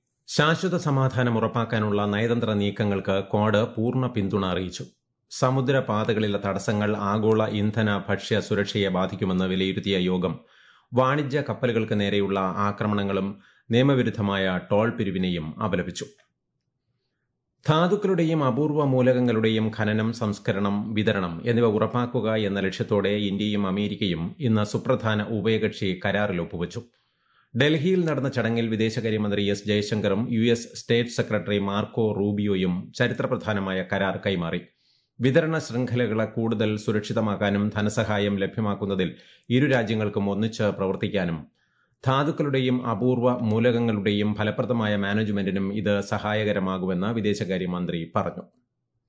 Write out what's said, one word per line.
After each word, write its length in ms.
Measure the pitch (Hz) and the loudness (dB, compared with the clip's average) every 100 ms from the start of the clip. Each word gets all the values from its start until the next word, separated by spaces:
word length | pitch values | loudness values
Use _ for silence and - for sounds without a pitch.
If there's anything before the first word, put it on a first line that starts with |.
| _ _ - | _ _ -6
ശാശ്വത 480 | - 151 165 190 - | 0 2 2 0 -2
സമാധാനം 600 | 151 139 131 117 123 113 | 0 2 2 2 0 2
ഉറപ്പാക്കാനുള്ള 680 | 113 123 113 113 107 101 104 | 0 -2 -2 0 0 0 0
നയതന്ത്ര 480 | 101 113 120 107 | 0 0 0 0
നീക്കങ്ങൾക്ക് 680 | 104 101 98 107 98 95 98 | 0 0 0 0 0 0 -2
ക്വാഡ് 520 | 95 104 107 104 117 110 | 0 2 4 4 2 0
പൂർണ്ണ 320 | 117 131 127 | -2 0 -2
പിന്തുണ 380 | 113 95 101 92 | -2 -2 0 0
അറിയിച്ചു. 400 | 90 92 - - _ _ _ _ | -2 -4 -8 -14 _ _ _ _
സമുദ്രപാതകളിലെ 1080 | - 131 135 127 135 123 107 110 107 107 98 101 | -2 0 2 2 0 0 0 0 0 0 -2 -2
തടസ്സങ്ങൾ 520 | 95 - 104 104 104 | -2 -2 0 0 0
ആഗോള 480 | 101 107 107 110 110 | 0 0 2 2 2
ഇന്ധന 540 | 107 104 110 107 101 - | 0 0 2 0 0 -2
ഭക്ഷ്യ 300 | 98 - 107 | -4 0 -2
സുരക്ഷയെ 480 | - 101 101 110 98 | 0 0 0 0 0
ബാധിക്കുമെന്ന് 580 | 92 95 95 95 92 92 | 0 -2 -2 -2 0 0
വിലയിരുത്തിയ 520 | 95 95 92 98 98 | 0 0 -2 -2 0
യോഗം 420 | 90 92 87 85 - _ - _ _ | 0 0 -2 -4 -12 _ -20 _ _
വാണിജ്യ 500 | 120 131 143 135 143 123 | 2 2 2 0 -2 -4
കപ്പലുകൾക്ക് 500 | 107 123 113 107 107 | -2 -2 0 0 0
നേരെയുള്ള 400 | 101 101 98 98 | 0 0 0 0
ആക്രമണങ്ങളും 1000 | 95 92 101 101 107 104 98 95 98 101 - _ - | -2 0 -2 0 -2 0 0 -2 -4 -6 -16 _ 0
നിയമവിരുദ്ധമായ 880 | 117 135 135 113 104 101 98 95 90 - | 4 4 4 2 0 0 0 0 -2 0
ടോൾ 180 | 104 117 | 2 2
പിരിവിനെയും 720 | 117 98 92 92 87 78 - | 0 -2 -2 -2 -2 -6 -4
അപലപിച്ചു. 440 | 107 87 87 - - - _ _ _ _ _ _ _ _ _ _ _ _ _ _ - | -2 -2 -2 -8 -12 -14 _ _ _ _ _ _ _ _ _ _ _ _ _ _ 2
ധാതുക്കളുടെയും 720 | 156 175 202 190 180 160 160 | 4 4 2 2 2 2 2
അപൂർവ 400 | 135 120 151 147 | 2 2 0 2
മൂലകങ്ങളുടെയും 880 | 143 131 123 123 123 113 110 110 110 107 | 2 4 4 4 4 2 2 2 0 0
ഖനനം, 360 | 107 110 110 | 0 0 0
സംസ്കരണം, 800 | 113 110 101 - 98 101 101 104 | -2 -2 -2 -2 0 0 -2 -2
വിതരണം 480 | 107 107 101 90 82 120 | 0 2 0 -2 -4 0
എന്നിവ 200 | 117 117 | 2 4
ഉറപ്പാക്കുക 680 | 104 110 120 120 123 107 110 | 2 0 0 -2 -2 0 0
എന്ന 240 | 101 98 | 0 0
ലക്ഷ്യത്തോടെ 500 | 95 - 104 104 98 | -2 -2 0 0 2
ഇന്ത്യയും 580 | 104 104 98 107 104 98 | 0 0 0 0 0 0
അമേരിക്കയും 680 | 98 104 101 101 80 85 - | 0 -2 -2 -2 -2 -4 -2
ഇന്ന് 240 | 135 110 | 2 2
സുപ്രധാന 600 | 104 117 123 127 113 107 | 2 -2 0 0 0 0
ഉഭയകക്ഷി 760 | 104 110 104 110 104 - 98 87 101 | 0 -2 0 2 0 -2 -4 -2 -2
കരാറിൽ 360 | 98 104 90 | 0 0 -2
ഒപ്പുവച്ചു. 400 | 85 85 85 - - _ _ _ _ _ _ 117 | -4 -6 -6 -8 -14 _ _ _ _ _ _ 2
ഡൽഹിയിൽ 480 | 147 156 165 185 160 | 2 2 2 2 2
നടന്ന 240 | 143 135 | 0 -2
ചടങ്ങിൽ 380 | 123 113 117 113 | 0 0 0 0
വിദേശകാര്യമന്ത്രി 760 | 110 110 113 110 110 104 104 | 0 0 2 2 2 2 2
എസ് 240 | 101 101 104 | 2 0 2
ജയശങ്കറും 600 | 104 104 107 98 95 123 | 2 2 0 2 2 2
യു 200 | 113 117 | 2 4
എസ് 160 | 117 - - | 2 -2 -8
സ്റ്റേറ്റ് 340 | - 117 120 | 0 2 2
സെക്രട്ടറി 480 | - 113 107 87 101 | -2 0 -2 0 0
മാർക്കോ 560 | 98 101 101 - 110 | 0 0 -2 0 0
റൂബിയോയും 800 | 95 104 104 104 95 92 90 - - | 2 0 2 2 2 2 0 -4 -2
ചരിത്രപ്രധാനമായ 880 | 120 104 - 90 110 101 98 92 92 | 0 0 -2 -2 -2 -2 -2 -2 -2
കരാർ 260 | 98 98 90 101 | -2 -2 -2 -2
കൈമാറി. 360 | 92 82 87 - _ _ _ _ - | -2 -2 -4 -8 _ _ _ _ -2
വിതരണ 380 | 131 151 156 160 | 2 4 2 0
ശൃംഖലകളെ 680 | - 117 120 120 117 110 107 | -4 -4 -2 0 0 0 -2
കൂടുതൽ 520 | - 113 110 107 107 | -2 -2 0 0 -2
സുരക്ഷിതമാക്കാനും 920 | 110 107 - 113 107 98 104 101 107 | -2 -2 -2 -2 -2 0 0 0 0
ധനസഹായം 680 | 107 104 110 107 104 101 101 | 0 -2 0 0 0 0 0
ലഭ്യമാക്കുന്നതിൽ 800 | 98 - 107 98 101 95 87 - - - - | -2 -2 -4 -2 -2 -2 -2 -6 -18 -16 -2
ഇരു 160 | 123 143 | 2 4
രാജ്യങ്ങൾക്കും 640 | 127 107 110 107 101 101 | 2 2 0 -2 0 -2
ഒന്നിച്ച് 340 | 98 110 - | 0 -2 0
പ്രവർത്തിക്കാനും 840 | 107 95 95 95 101 98 87 82 - _ _ _ _ _ - | -2 0 -2 -2 -2 -2 -2 -4 -8 _ _ _ _ _ 0
ധാതുക്കളുടെയും 800 | 135 147 - 147 139 127 127 117 | 2 0 -2 -2 0 0 0 -2
അപൂർവ 500 | 101 123 120 123 123 | 0 0 2 2 2
മൂലകങ്ങളുടെയും 960 | 113 110 120 117 117 104 98 104 104 104 | 0 2 2 2 0 0 0 0 0 0
ഫലപ്രദമായ 600 | 107 104 113 120 107 101 | -2 -2 -2 0 0 0
മാനേജ്മെന്റിനും 800 | 98 104 107 101 95 95 98 | 0 0 0 -2 -2 -2 -2
ഇത് 280 | 107 101 101 | -2 0 0
സഹായകരമാകുമെന്ന് 1120 | 98 104 104 107 104 98 95 92 92 90 101 | -2 -4 -2 0 0 0 -2 -2 -2 -2 -2
വിദേശകാര്യമന്ത്രി 1000 | 117 104 101 95 92 90 90 87 85 82 104 | -2 0 -2 -2 -4 -2 -4 -4 -4 -4 -4
പറഞ്ഞു. 280 | 85 - - _ _ _ _ _ | -4 -6 -14 _ _ _ _ _